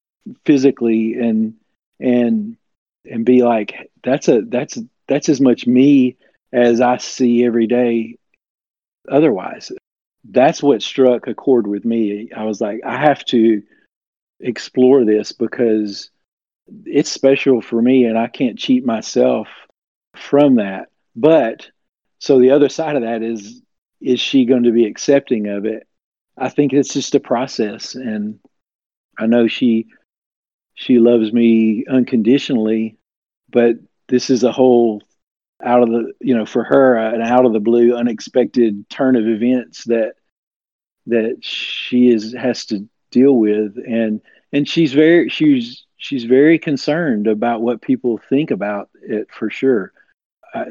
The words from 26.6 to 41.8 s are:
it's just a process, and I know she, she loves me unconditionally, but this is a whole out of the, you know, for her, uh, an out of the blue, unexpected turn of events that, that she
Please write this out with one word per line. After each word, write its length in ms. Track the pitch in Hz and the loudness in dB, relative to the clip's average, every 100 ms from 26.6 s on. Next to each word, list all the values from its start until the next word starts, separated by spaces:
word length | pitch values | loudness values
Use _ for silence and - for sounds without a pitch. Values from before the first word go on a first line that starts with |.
| 147 | 0
it's 200 | 139 135 | 0 0
just 220 | 143 - 143 | -4 -2 -2
a 40 | |
process, 760 | - 120 131 - 107 107 - 127 | -2 -4 -4 -4 -6 -6 -16 -12
and 440 | 127 107 104 107 _ _ _ _ _ _ _ - | -8 -6 -8 -10 _ _ _ _ _ _ _ -6
I 100 | 113 | 0
know 200 | 120 117 | 2 2
she, 400 | - 123 113 113 _ _ _ _ _ _ _ _ | 0 0 0 -2 _ _ _ _ _ _ _ _
she 260 | - - 123 | -12 0 4
loves 320 | 117 120 110 | 6 4 2
me 540 | 117 117 113 110 107 - | 2 2 4 2 -2 -2
unconditionally, 1080 | 131 123 123 110 139 - 127 110 110 110 _ _ _ _ _ _ | -2 0 0 2 0 0 -2 0 -2 -4 _ _ _ _ _ _
but 260 | 123 117 117 _ _ - | 2 2 0 _ _ -2
this 220 | 127 - | -2 0
is 140 | 127 | 0
a 80 | 120 | 0
whole 500 | 127 131 120 117 104 _ _ _ _ _ _ | 2 4 4 2 -2 _ _ _ _ _ _
out 200 | 123 123 | 0 2
of 60 | 120 | 2
the, 240 | 117 113 - | 0 -6 -8
you 140 | - 120 | -2 -2
know, 100 | 110 | -2
for 180 | 123 | -4
her, 340 | 113 139 131 117 | 0 4 4 2
uh, 160 | 113 | 0
an 80 | 117 | -4
out 240 | 113 123 127 | 0 2 2
of 80 | |
the 60 | 110 | 2
blue, 360 | 107 120 120 120 | 0 2 4 2
unexpected 920 | 120 113 - 127 117 127 117 101 101 | -2 -6 -4 -2 -2 0 0 -2 -10
turn 260 | - 135 127 | -4 0 0
of 120 | 107 | 0
events 560 | 110 120 127 117 - 120 | -2 -2 -2 -4 -14 -4
that, 280 | 117 110 - _ _ _ _ _ _ _ _ - | -2 -2 -8 _ _ _ _ _ _ _ _ -4
that 300 | 117 110 - | -2 -2 -6
she 680 | - - - - | -12 -12 -12 -12